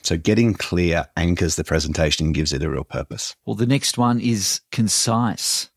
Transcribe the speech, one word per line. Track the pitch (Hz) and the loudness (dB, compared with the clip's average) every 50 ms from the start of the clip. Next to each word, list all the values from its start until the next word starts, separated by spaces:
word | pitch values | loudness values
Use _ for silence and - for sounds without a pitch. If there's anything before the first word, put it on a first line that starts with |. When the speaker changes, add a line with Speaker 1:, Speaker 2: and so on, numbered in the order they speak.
Speaker 1:
So | - - 113 | -4 -4 -4
getting | 87 - 107 107 113 120 113 92 | 0 0 2 2 4 4 2 0
clear | - - - 92 90 90 85 82 80 73 - _ | -2 -4 -2 0 2 2 2 2 0 -2 -4 _
anchors | 85 87 87 87 - 90 80 - | -2 0 2 2 2 0 0 0
the | - 78 | -2 -2
presentation | - 82 78 78 78 78 82 80 76 - - 80 | 0 0 0 0 -2 0 0 2 2 2 0 0
and | 78 71 | 0 0
gives | 73 78 78 | 0 0 -2
it | 69 69 78 | -2 -2 -2
a | 76 | -4
real | 67 65 - | -4 -4 -6
purpose. | - - 62 71 - - - - - - _ _ | -6 -8 -8 -8 -8 -10 -10 -10 -12 -12 _ _
Speaker 2:
Well, | - 113 | -8 -2
the | 104 120 | 2 2
next | 123 139 139 - - - | 4 4 2 0 0 0
one | 123 123 120 120 117 | 2 2 2 2 2
is | 113 123 113 101 95 - - - - _ - | 0 0 0 0 0 -2 -4 -4 -6 _ -2
concise. | 120 110 101 - - - 120 113 117 123 107 - - - - - - - - _ | 0 0 2 2 0 0 2 2 2 0 0 -2 -2 -4 -4 -2 -4 -6 -6 _